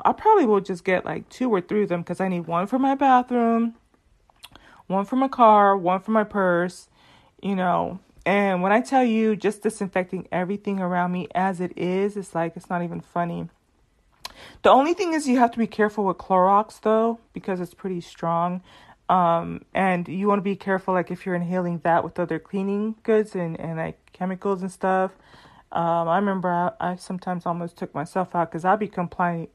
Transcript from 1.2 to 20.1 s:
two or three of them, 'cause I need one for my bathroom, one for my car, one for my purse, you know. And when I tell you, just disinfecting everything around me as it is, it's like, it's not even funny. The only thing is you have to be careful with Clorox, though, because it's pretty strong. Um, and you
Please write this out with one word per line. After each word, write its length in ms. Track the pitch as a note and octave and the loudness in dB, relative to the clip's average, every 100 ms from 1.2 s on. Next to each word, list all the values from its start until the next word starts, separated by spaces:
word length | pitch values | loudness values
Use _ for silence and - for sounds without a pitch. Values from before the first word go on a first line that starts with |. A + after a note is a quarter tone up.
| - | -12
two 220 | - B3+ | -6 0
or 80 | G3 | 0
three 220 | F3+ G#3 | 0 -2
of 60 | G3 | 0
them, 140 | F3 | -2
'cause 180 | E3+ F3 | -4 -4
I 60 | F#3+ | -2
need 180 | F3+ D#3+ | -2 -2
one 200 | E3+ G3 | -2 0
for 120 | C4 | 0
my 160 | C4+ C#4 | 0 2
bathroom, 800 | C#4 B3+ B3 B3 A#3 A3+ A#3 A#3 _ _ _ _ _ _ - - - - - | 4 4 4 0 2 2 -2 -6 _ _ _ _ _ _ -20 -20 -20 -20 -4
one 160 | F#3+ | -4
for 140 | G3+ B3+ | 0 0
my 100 | C4+ | 0
car, 480 | - A3+ G#3+ G3+ G3 | 6 8 8 6 4
one 240 | F3 F#3+ | 2 -2
for 120 | G3+ | 0
my 120 | A3 | 0
purse, 640 | G#3+ G#3 F#3 F3 F3+ - - _ _ _ _ _ | 0 0 2 2 0 -6 -20 _ _ _ _ _
you 140 | F#3+ G3 | -4 -2
know. 440 | F3+ E3+ E3+ F#3 - - - | 0 0 -2 -8 -16 -8 0
And 360 | G3+ G3+ F3+ | 2 2 0
when 100 | F#3 | 2
I 100 | G#3+ | 2
tell 220 | B3+ C4 | 2 2
you, 320 | B3 A3 A3 G#3 | 2 2 2 0
just 280 | F#3+ G#3+ | -2 -2
disinfecting 640 | G3 - G3 F#3+ F3+ F#3 - | -4 -4 -4 -4 -4 -8 -6
everything 480 | E3+ F3+ G3+ G3+ G3 | -4 -4 -6 -4 -4
around 320 | F3+ F3+ F3+ | -2 -2 -2
me 160 | F3+ E3+ | -4 -4
as 260 | F3 F#3+ F3 | -2 -2 -2
it 180 | F3+ - | -6 -4
is, 380 | F3+ F#3 G3+ G3+ | -4 -2 -2 -4
it's 200 | F#3 E3+ | -8 -4
like, 200 | E3 E3+ | -4 -6
it's 140 | - | -8
not 140 | F3+ | -6
even 180 | E3+ E3+ | -6 -8
funny. 480 | - F3 F3 E3+ E3+ - _ _ _ _ _ _ - - - - | -8 -6 -4 -6 -10 -16 _ _ _ _ _ _ -20 -20 -20 0
The 80 | G#3 | 6
only 240 | A#3 D4 | 6 6
thing 200 | F4 F4+ | 0 -2
is 140 | D#4+ C#4+ | -2 0
you 100 | B3+ | 2
have 120 | A#3+ | 2
to 60 | A#3+ | 2
be 100 | A3 | -4
careful 380 | - G#3 G#3 G3 | 0 0 0 -2
with 120 | F3 | -4
Clorox, 640 | - F#3+ F#3 G3+ G#3+ - | 0 4 4 4 2 -4
though, 380 | G#3+ A3 A3+ A#3 _ | 0 2 2 -4 _
because 260 | F#3 - F#3 | -12 -6 -6
it's 140 | F3 | -8
pretty 280 | - G3 F3+ | -10 -8 -8
strong. 600 | - - E3+ E3+ F3 F3+ - - - - - | -10 -6 -2 0 -2 -4 -12 -20 -20 -10 0
Um, 560 | F3+ F3 E3+ E3+ E3 - | 4 4 2 -2 -10 -6
and 340 | - F#3+ F3+ | -2 0 0
you 200 | E3+ | -4